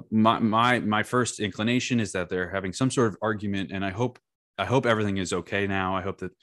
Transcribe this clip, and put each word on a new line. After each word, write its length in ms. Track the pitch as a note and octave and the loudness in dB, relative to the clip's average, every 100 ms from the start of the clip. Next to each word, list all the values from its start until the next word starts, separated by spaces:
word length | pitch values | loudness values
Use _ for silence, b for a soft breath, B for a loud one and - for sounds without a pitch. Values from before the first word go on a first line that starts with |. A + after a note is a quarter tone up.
| - | -2
my, 280 | A2 A2 G#2+ | 4 4 4
my, 400 | A2+ A2 A#2+ A#2+ | 2 2 4 2
my 240 | G#2 G#2+ | 2 -2
first 360 | G#2+ B2 A#2 - | 0 0 0 -2
inclination 600 | G#2 - A2 B2 - A#2+ | -4 -2 0 0 0 0
is 120 | G2+ | 0
that 180 | F#2 E2+ | -4 -2
they're 200 | F#2 F2+ | -2 -2
having 240 | G2 F#2+ | -4 -4
some 180 | - C3 | -2 0
sort 160 | C3+ A2+ | 2 2
of 100 | F2+ | 0
argument, 500 | G#2+ G#2+ G#2 G2 E2+ | -2 -2 -4 -4 -4
and 140 | F#2+ G2 | -4 -4
I 60 | |
hope, 280 | F#2+ B2 - _ _ _ - | -2 -4 -6 _ _ _ -4
I 80 | F#2 | 2
hope 200 | C3 A#2 | 2 4
everything 320 | A2 G#2 G2 | 2 2 -2
is 140 | F2+ | -2
okay 340 | F#2 E2+ G2+ G2 | -4 -2 -2 0
now. 280 | G2 F#2 F#2+ | 0 0 -2
I 60 | |
hope 160 | F#2+ F#2 | -4 -6
that, 120 | F#2 - | -10 -12